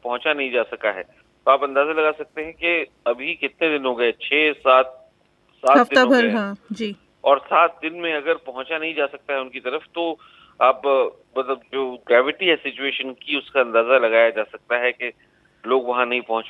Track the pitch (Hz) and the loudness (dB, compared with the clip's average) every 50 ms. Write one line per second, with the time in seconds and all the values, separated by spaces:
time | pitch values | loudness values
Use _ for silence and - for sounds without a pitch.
0 | - 123 123 123 - 156 147 143 135 127 120 120 113 - 120 - - 107 98 92 | -8 -8 -8 -4 -2 -4 -2 -2 -4 -2 -2 -2 -2 -2 -6 -4 -4 -4 -4 -4
1 | 90 _ _ _ _ _ _ _ - 135 135 139 143 139 135 139 143 156 160 160 | -10 _ _ _ _ _ _ _ 2 2 2 2 2 -2 0 0 0 0 0 0
2 | 156 156 151 - 147 _ - 156 156 160 160 - 165 170 170 165 147 - _ _ | 0 0 0 -2 -10 _ -10 -12 -12 -12 -10 -6 -4 -2 -2 -2 -4 -6 _ _
3 | - - 120 123 135 160 170 - - 131 _ - 165 160 151 143 135 131 123 117 | -4 -4 -4 -4 -6 -10 -8 -6 -8 -8 _ -2 -2 -2 -2 0 -2 -2 -2 0
4 | 120 117 113 - - - 139 151 156 151 143 - - 131 131 131 131 - - - | 0 0 0 -2 -4 -2 0 2 2 0 -2 0 2 4 6 6 4 2 -4 -20
5 | - _ _ _ _ _ _ _ _ _ _ - - - - 269 240 - 277 262 | -20 _ _ _ _ _ _ _ _ _ _ -2 2 4 6 6 6 4 4 4
6 | 254 240 269 247 233 233 214 226 202 202 202 - _ - 214 - 226 208 202 _ | 6 6 4 4 4 2 0 -2 -4 -6 -8 -12 _ -14 -10 -8 -8 -8 -8 _
7 | _ _ _ _ - 135 139 139 - - - 156 170 165 - - 151 160 170 175 | _ _ _ _ 2 2 2 2 0 0 2 4 4 4 0 -4 -10 -10 -8 -6
8 | 170 165 156 147 139 160 170 156 - 131 123 127 131 156 165 156 156 160 156 147 | -6 -4 -4 -4 -2 -2 -2 -2 -4 -14 -12 -12 -10 -8 -8 -8 -6 -6 -4 -4
9 | 143 135 147 135 - - 139 135 131 127 123 127 113 127 139 156 - _ - 170 | -4 -4 -6 -12 -10 -6 -6 -6 -6 -8 -12 -10 -8 -8 -8 -8 -10 _ -8 -6
10 | 170 165 156 _ - - _ _ _ _ _ - 120 127 131 - - 143 135 135 | -6 -6 -6 _ -14 -20 _ _ _ _ _ 0 2 2 2 2 0 0 2 2
11 | 120 - - _ _ _ - 131 131 127 135 123 _ - 131 135 135 127 123 120 | 2 0 -4 _ _ _ -6 -6 -4 -4 -6 -8 _ -8 -6 -6 -6 -6 -8 -10
12 | _ - 120 120 127 143 151 - 190 180 160 - - 139 117 120 139 139 - - | _ 2 2 2 2 2 -2 -2 0 0 0 0 -2 -10 -8 -6 -6 -6 -6 -6
13 | 131 131 123 _ - 147 147 139 - - - 139 123 113 113 113 113 120 135 127 | -8 -10 -10 _ -10 -6 -6 -6 -6 -2 0 0 0 2 2 2 2 4 2 2
14 | 120 110 113 113 117 117 110 110 104 - - - _ - 120 120 123 123 120 - | 4 4 4 4 4 4 2 -2 -6 -6 -10 -18 _ -6 -4 -2 -2 -2 -4 -4
15 | 123 120 - _ _ _ _ _ _ _ _ _ - 113 127 131 120 123 123 123 | -10 -10 -10 _ _ _ _ _ _ _ _ _ -4 0 0 0 0 0 -2 -2
16 | 123 120 123 123 117 - 113 110 110 - | 0 0 -2 -4 -4 -4 -4 -6 -4 -2